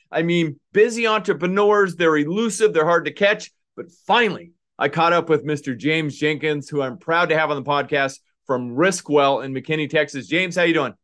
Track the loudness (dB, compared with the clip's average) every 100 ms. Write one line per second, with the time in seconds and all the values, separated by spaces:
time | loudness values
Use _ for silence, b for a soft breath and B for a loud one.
0 | b -2 0 0 0 -4 _ 2 4 2
1 | 0 0 0 -2 -2 2 4 4 2 2
2 | 2 2 0 -2 -2 2 2 4 2 2
3 | 0 0 0 0 -6 _ _ -18 -18 _
4 | 0 2 2 -2 -12 _ _ -6 -4 0
5 | 2 2 2 0 -2 -6 -6 -6 -2 -2
6 | -4 -4 -4 -2 -4 -4 -6 -6 -6 -6
7 | -2 0 2 0 0 -2 -2 -2 -2 -2
8 | -2 -6 _ _ -6 -6 -4 0 0 0
9 | 0 2 4 2 -4 -8 -6 -4 -2 -2
10 | -2 -6 -6 -4 -2 0 0 0 -2 -6